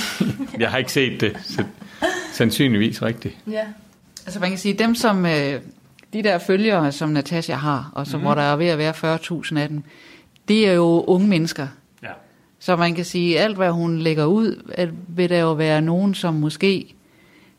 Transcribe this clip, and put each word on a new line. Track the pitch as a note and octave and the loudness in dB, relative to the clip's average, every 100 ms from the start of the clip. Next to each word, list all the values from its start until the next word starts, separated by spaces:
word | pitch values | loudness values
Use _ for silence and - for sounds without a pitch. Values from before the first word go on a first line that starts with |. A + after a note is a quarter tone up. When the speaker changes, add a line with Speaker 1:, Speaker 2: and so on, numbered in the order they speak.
| - | -4
Speaker 1:
<laughs> | - - - C4+ A2+ | -4 -4 -4 -6 -2
Jeg | A2 | -2
har | B2+ | 0
ikke | C3 | -2
set | C#3 B2+ G2+ | 0 0 0
det, | G#2+ - | -2 -4
så | - - G2+ - - - E4 F#4 - | -10 -8 -8 -10 -18 -6 -4 -4 -6
sandsynligvis | - - - C#3 G#2 A2+ - | 0 0 2 2 2 0 -2
rigtigt. | A2+ A#2 G2+ - - | -6 -6 -10 -12 -10
Speaker 2:
Ja. | G#3+ G#3+ G#3 - _ _ - - | -6 -8 -10 -20 _ _ -20 -14
Speaker 3:
Altså | G3 | -6
man | F3+ | -4
kan | F#3+ | -2
sige, | G3+ | -2
dem | G3 A3+ A#3 | 0 2 2
som, | A#3 F#3+ F3 | 2 2 2
øh, | D3+ C#3 C3 - - _ _ - | 2 0 -4 -8 -20 _ _ -10
de | G#3+ | -2
der | G#3+ F3 | 0 0
følgere, | F3+ F#3+ A3 F#3+ D3 | 2 2 4 2 2
som | C#3 D#3 | 0 -2
Natasha | D3+ C3+ E3+ E3 | 0 0 -4 -4
har, | C3+ D3 C3+ C#3 - | -4 -2 -2 -4 -8
og | C#3+ | -6
så, | D3 | -2
Speaker 1:
Mhm. | C#3+ | 0
Speaker 3:
hvor | D3 | 2
der | |
er | C#3+ D3 | 2 2
ved | F3 | 2
at | D#3 | 0
være | D#3 | -2
fyrre | D#3 D#3+ D#3+ | -2 -2 -2
tusind | - E3 - D#3 | -4 -8 -4 -4
af | D3 | -2
dem, | D3+ - - - - _ _ - | -4 -10 -18 -20 -20 _ _ 0
det | G#3+ G#3 | 4 4
er | |
jo | F3 E3+ E3+ - | 4 6 4 4
unge | F#3 G#3 | 4 4
mennesker. | F3 D#3+ - C3+ - _ _ | 4 0 -4 -8 -10 _ _
Speaker 1:
Ja. | A2+ F2 - _ _ _ | -16 -16 -20 _ _ _
Speaker 3:
Så | - F3 | -2 2
man | E3+ E3+ | 2 -2
kan | F3 | -4
sige, | F3+ F3 D#3 | -2 2 2
alt | G#3+ F#3+ | 2 2
hvad | F#3 | 0
hun | E3+ E3+ E3 | 2 0 0
lægger | D#3+ D3+ D3 | 0 2 2
ud, | G#3 A3 - - | 2 2 -2 -6
at, | - F3 E3+ F3 | -4 -4 -6 -8
vil | E3+ F3 | -2 2
der | F3 | 2
jo | E3 | 2
være | D#3 D#3 D#3 | 2 2 2
nogen, | D#3+ F3 G3 F#3+ | 2 2 2 0
som | F3+ | 0
måske, | D#3 D3+ D3+ G3 F#3 - - _ _ _ - - | 0 0 0 0 0 -4 -18 _ _ _ -20 -20